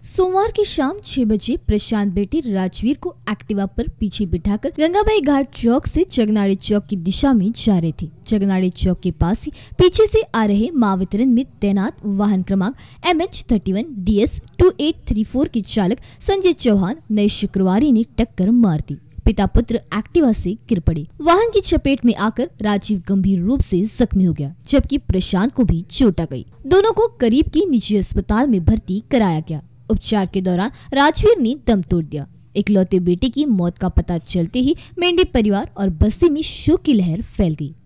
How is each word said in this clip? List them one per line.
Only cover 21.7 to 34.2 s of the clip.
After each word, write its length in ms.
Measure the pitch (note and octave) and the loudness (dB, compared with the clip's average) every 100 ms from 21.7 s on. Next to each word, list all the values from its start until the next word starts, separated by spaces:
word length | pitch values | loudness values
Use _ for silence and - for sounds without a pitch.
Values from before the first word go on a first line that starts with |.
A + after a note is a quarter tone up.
| - C#4 C#4 A#3+ | 0 0 2 2
में 100 | - | 0
आकर 340 | G#3 - C4+ - | -2 -4 -8 -4
राजीव 420 | G#3+ G3+ - G#3 E3+ | -2 -2 -2 -6 -2
गंभीर 320 | G3 F#3+ F#3+ | 0 0 0
रूप 200 | F3+ G#3 | 0 -2
से 220 | - F3 G#3+ - | -2 -2 -2 -2
जख्मी 260 | A#3+ F#3+ | 0 2
हो 100 | F#3 | 0
गया, 200 | D#3 C#3 - - | 0 -8 -10 -2
जबकि 300 | C#4 - C4+ | 0 0 -4
प्रशांत 540 | - F#3 - F#3+ A3 | -2 -4 0 -2 -2
को 100 | - | 0
भी 180 | G#3+ E3 - | 0 0 -4
चोट 300 | - A#3+ F3 | 2 2 2
आ 40 | D#3+ | -6
गई। 200 | B2+ - - C4+ | -8 -14 -16 2
दोनों 240 | F4+ G#4+ | 4 4
को 160 | G4+ A#4 - | 2 0 0
करीब 280 | A#3+ B3 E4 | 0 2 2
के 200 | D4+ G4+ | 0 0
निजी 280 | B3 - G#3 | 0 0 -2
अस्पताल 500 | F3+ - - G#3+ C#4+ | 0 -4 0 0 2
में 160 | G3+ D#3+ | 2 2
भर्ती 380 | A3 - F#3 - | 0 -2 -8 -2
कराया 280 | C4 G3+ D#3 | 2 2 0
गया। 220 | D#3+ D#3 - - - | -4 -10 -12 -20 -4
उपचार 360 | - - G#3+ F#3 | -4 0 -2 0
के 140 | G3 | -2
दौरान 300 | F#3 F3+ G#3 - - | -2 -2 -2 -6 -6
राजवीर 440 | C#4 C#4+ D#4 G#4 A4+ | 2 2 4 2 4
ने 160 | A3+ C#4 - | 0 -2 0
दम 140 | G#3 | 0
तोड़ 220 | F3 E3+ | 0 -2
दिया। 220 | D#3 D3+ C#3 - - - | -2 -8 -12 -18 -8 -6
इकलौते 440 | G3+ G3+ F#3 F#3+ | 0 2 2 0
बेटे 280 | F3 F3+ C4 | 0 0 -2
की 160 | C4+ D4+ | -2 0
मौत 320 | G3+ F3 - | 0 0 -2
का 120 | F#3 | -2
पता 280 | - E3+ | -2 -2
चलते 420 | F3 | -6